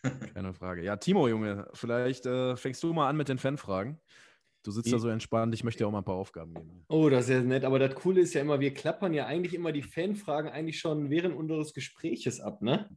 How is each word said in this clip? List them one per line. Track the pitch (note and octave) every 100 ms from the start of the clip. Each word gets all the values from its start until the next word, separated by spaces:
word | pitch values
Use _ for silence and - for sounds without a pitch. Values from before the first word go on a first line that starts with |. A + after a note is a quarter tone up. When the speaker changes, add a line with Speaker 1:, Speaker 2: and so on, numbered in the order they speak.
Speaker 1:
<laughs> | B2+ - A2
Speaker 2:
Keine | - F#2+
Frage. | F#2 F2+ F2
Ja, | F2+ G2+
Timo, | - G3 C3
Junge, | A2 G#2+ G2+ -
vielleicht, | - A#2 A#2+ B2+ B2+ B2+
äh, | B2+ B2+ B2
fängst | C3 B2+
du | E3+
mal | E3 C#3
an | D3+
mit | C#3
den | B2+
Fanfragen. | C3+ C#3+ - F#2+ G#2+ D#3 _ - - _ _ _
Du | -
sitzt | G#2 A#2
da | A#2+
Speaker 3:
Die |
Speaker 2:
so | A#2
entspannt, | A2+ - A2+ A2+ A2
ich |
möchte | A#2+ -
dir | G#2+
auch |
mal | G#2
ein | F#2
paar | F#2
Aufgaben | F#2+ F2 E2 E2
geben. | D#2+ F2+ _
Speaker 3:
Oh, | D#3 D#3
das | C3 A#2+
ist |
ja | B2+
nett, | B2 C3 B2+
aber | C3+
das | C3+
Coole | C3+ F3+ F#3
ist | E3+
ja | D3+
immer, | D3 C#3+
wir | C#3
klappern | C3+ D#3 E3+ G3
ja | D3+ A#2
eigentlich | D#3+ F3
immer | F3 E3+
die | C#3+
Fanfragen | C3 - F#3 G#3 - D3+ D3+
eigentlich | B2+ D#3+ D#3
schon | E3+ D3+ C#3+
während | D#3 F3+ D3+
unseres | D#3 D#3 D3+
Gespräches | - C3 - E3 - B2+ -
ab, | G#2 -
ne? | G#2+ F3 G#3